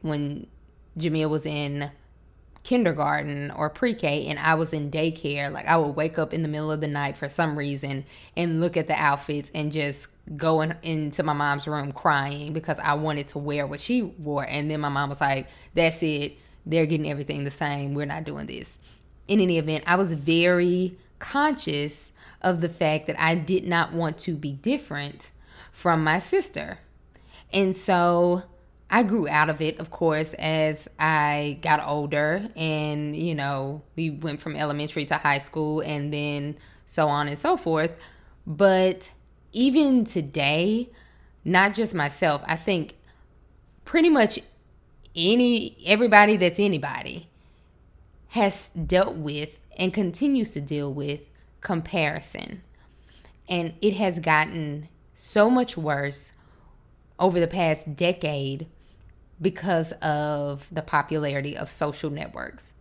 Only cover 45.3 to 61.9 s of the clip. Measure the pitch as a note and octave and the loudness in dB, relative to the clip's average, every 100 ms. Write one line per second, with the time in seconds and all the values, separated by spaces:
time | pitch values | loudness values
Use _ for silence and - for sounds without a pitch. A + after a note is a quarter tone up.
45.3 | A#3 B3 A#3 - - - G#3 A#3+ G#3 G#3 | 6 6 4 0 -8 2 4 8 10 8
46.3 | G#3 F3+ F3 G3+ D#3+ C#3+ B2+ - - - | 6 4 4 2 2 -2 -8 -8 -10 -14
47.3 | _ _ _ _ _ _ - - _ - | _ _ _ _ _ _ -20 -20 _ -8
48.3 | A3+ G3+ G3 - F3 D#3+ F3+ G3 - D3 | 2 2 0 -10 -8 2 4 2 -2 -6
49.3 | D3 D3+ - - - F3+ F#3 F#3 F3 C#4+ | -4 -6 -12 -20 -2 -2 2 -2 0 2
50.3 | C4+ A3 D#3 C#3+ D3 C#3+ C#3 C#3+ D3 - | 2 0 -4 -4 -4 -4 -4 -4 -6 -10
51.3 | - - - - E3+ D#3+ F#3+ D3+ - - | -20 -20 -16 -4 -4 -2 0 0 -2 -8
52.3 | - - F3+ - - - _ - - - | -12 -12 -14 -18 -20 -20 _ -20 -20 -20
53.3 | - - F3+ E3 E3 G#3 G3 G3+ E3 D#3+ | -20 -6 -4 -4 0 0 2 0 0 4
54.3 | D3+ D#3 E3+ D3+ D3 D3+ _ - - - | 4 4 -2 -6 -6 -10 _ -20 -16 -2
55.3 | G#3+ G#3+ B3+ A#3+ - D3+ C#3+ C#3+ C#3 - | 4 6 6 2 -2 -2 -2 -2 -8 -14
56.3 | - _ - _ - _ _ _ _ F#3 | -20 _ -20 _ -20 _ _ _ _ 2
57.3 | F3 E3+ F3 E3 D#3 - C#3+ F3 F3+ D3+ | 4 0 0 0 0 -4 0 0 0 -2
58.3 | C#3+ C3+ C#3 D#3+ - - - - - - | -2 -4 -6 -10 -16 -20 -20 -20 -20 -20
59.3 | - F3 F#3+ F3+ E3+ D#3+ - D#3 D3 D3+ | -4 -4 -2 -2 0 0 -4 -2 -2 -2
60.3 | D3 C#3+ C#3 - E3 D#3 D3+ C#3+ D#3 D3 | -2 -4 -8 -8 -10 0 0 0 -2 -2
61.3 | C#3 C#3 - - - D3 | -2 -4 -6 -10 -4 -4